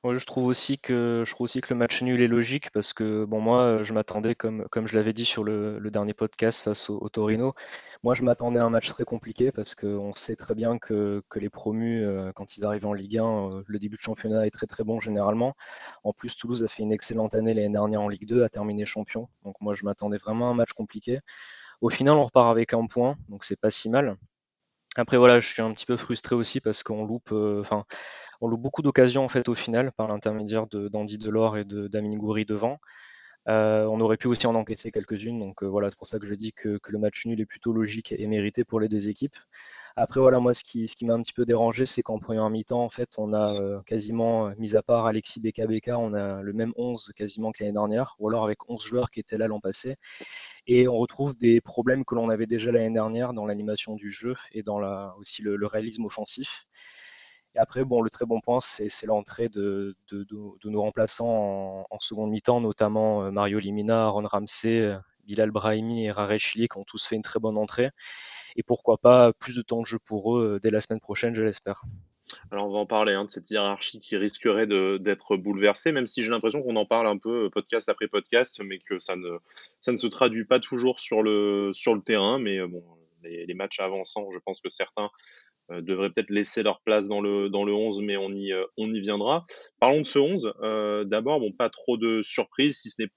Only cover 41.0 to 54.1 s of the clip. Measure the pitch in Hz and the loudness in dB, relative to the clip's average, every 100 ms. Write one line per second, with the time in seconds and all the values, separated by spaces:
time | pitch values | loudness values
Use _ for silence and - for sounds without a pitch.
41 | 117 117 113 - 117 117 117 113 131 - | 0 0 -2 -2 2 4 2 2 -2 0
42 | - 107 - 110 110 110 110 123 117 - | -4 -6 -4 0 0 -2 -2 -2 -2 -4
43 | 120 - 107 107 104 104 98 101 95 113 | -8 -6 -2 0 0 0 -4 -6 -4 -6
44 | 107 113 117 113 107 101 110 107 - 117 | -4 0 0 0 -2 -4 0 0 4 2
45 | 113 107 - - 110 - 110 113 - 120 | 4 0 -4 -4 -4 -2 -2 -2 -2 -2
46 | 113 104 101 98 101 104 113 117 123 117 | -2 -2 -4 -6 -6 -4 -4 -4 -6 -6
47 | - - 104 110 110 - 104 104 104 110 | -10 -8 -8 -4 -6 -4 -4 -2 0 0
48 | 135 - 107 113 107 107 - 117 104 120 | -2 -4 -2 0 0 -4 -8 -12 -4 -4
49 | 127 - - 110 110 107 95 95 127 135 | -2 -6 -8 -2 -2 -2 -6 -6 -10 -12
50 | - - - - - - - 123 123 117 | -16 -20 -18 -18 -20 -18 4 6 6 4
51 | 120 - 143 120 117 117 - - 120 131 | -2 -2 -4 2 6 6 4 -2 0 0
52 | 131 120 117 110 113 117 113 120 113 113 | 0 -2 0 0 0 -2 2 2 2 0
53 | 110 113 123 117 104 104 107 107 - 107 | 0 -2 -4 -4 -6 -4 -4 -6 -6 -10
54 | 104 | -12